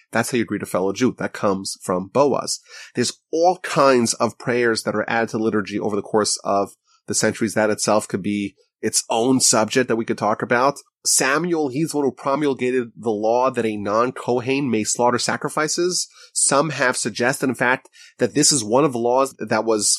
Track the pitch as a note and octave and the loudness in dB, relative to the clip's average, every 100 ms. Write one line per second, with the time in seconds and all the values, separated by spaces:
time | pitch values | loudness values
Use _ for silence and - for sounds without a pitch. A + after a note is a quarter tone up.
0 | _ A2+ A2+ B2 A2 G2+ G2 F2+ F#2+ G2 | _ -2 0 -2 -2 -4 -4 -2 -2 0
1 | B2 - G2 - G#2+ F#2+ F#2+ - - F2+ | 0 0 -6 -2 -2 -2 -4 -8 -4 -4
2 | G2 B2 C#3+ - - - - - - - | -2 0 2 0 -4 -8 -10 -20 -8 -4
3 | A#2+ - _ D#3+ F3 F3 - E3 C#3 B2+ | -4 -6 _ 2 2 2 -2 2 4 6
4 | A2+ - A#2 - - A#2+ A#2+ A2 - G#2+ | 2 0 -2 -2 -4 0 0 0 -2 -4
5 | - A#2 A2+ A#2 A2 G#2 F#2+ G2+ G#2+ G2+ | -2 -2 -2 -2 0 0 -2 -4 -4 -4
6 | F#2+ G#2+ G2+ - F#2+ G2+ G2 - _ _ | -2 0 0 -2 -2 -2 -2 -8 _ _
7 | - G#2+ A2 G#2 A2+ A2 G#2+ G#2 - G#2+ | -8 -2 0 0 -2 0 0 0 2 0
8 | - G#2+ F#2 G#2 G2+ - _ _ A2 - | 0 -4 -4 -4 -4 -8 _ _ -4 -2
9 | - A#2 B2 C3 - A#2 G#2+ C3 B2+ A#2 | -2 0 2 4 4 2 2 2 0 0
10 | A2+ A2 G#2 A2 A2 B2 C3+ C#3 - _ | -2 -2 -2 -2 0 2 2 0 -10 _
11 | - - C3+ D3 F3 E3 D3 B2+ D#3+ D3 | -2 0 2 0 0 -2 -2 -2 -2 0
12 | C#3 - C#3 C#3 D3 A#2+ B2 B2+ A#2 F2+ | -2 -2 -2 0 0 0 0 0 -2 -6
13 | A#2 G#2 A2 A#2+ C3 A#2+ A2 G#2+ G2+ G#2+ | -4 0 2 2 2 0 -2 -2 0 0
14 | B2 C3 - B2 A#2 C#3 C#3 A2 G#2 - | 0 -2 -2 -2 0 -2 0 0 0 2
15 | B2 A#2 - A#2 D3 D3+ D#3 - F3 E3+ | 2 2 0 -2 -4 -2 -2 0 -2 -2
16 | - - - - - C#3 D#3 C3+ B2+ B2 | -6 -12 -10 -2 2 2 2 0 0 0
17 | A#2+ F#2 A#2+ C#3 C3 A#2 B2 B2+ - - | -4 -2 -2 0 -2 0 0 0 -4 -20
18 | - - A#2+ A2 D3+ C#3+ G#2 B2 D#3 A#2+ | -20 -2 0 2 2 2 2 2 2 0
19 | A#2+ B2+ C3+ - G#2+ A2+ A2+ A2 G#2 | 0 2 0 -4 -2 0 2 2 0